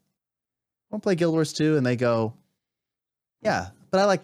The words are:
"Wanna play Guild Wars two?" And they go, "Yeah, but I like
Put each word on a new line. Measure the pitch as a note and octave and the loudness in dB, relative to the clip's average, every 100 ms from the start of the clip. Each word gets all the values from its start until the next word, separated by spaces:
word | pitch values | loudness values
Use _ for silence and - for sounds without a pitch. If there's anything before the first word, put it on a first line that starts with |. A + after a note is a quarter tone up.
| _ _ _ _ _ _ _ _ _ | _ _ _ _ _ _ _ _ _
"Wanna | G#3+ | -6
play | G#3+ E3+ | -2 0
Guild | E3+ | 0
Wars | D#3+ D3 | 0 -2
two?" | - D#3 D3+ | 0 0 2
And | B2 | 0
they | A#2+ | 0
go, | B2 A2+ A2 - _ _ _ _ _ _ _ _ _ _ | 0 0 -2 -8 _ _ _ _ _ _ _ _ _ _
"Yeah, | G#3+ A2 F#2 - _ | -4 -4 -6 -14 _
but | F#3+ | 2
I | G3+ | 2
like | F#3 | 0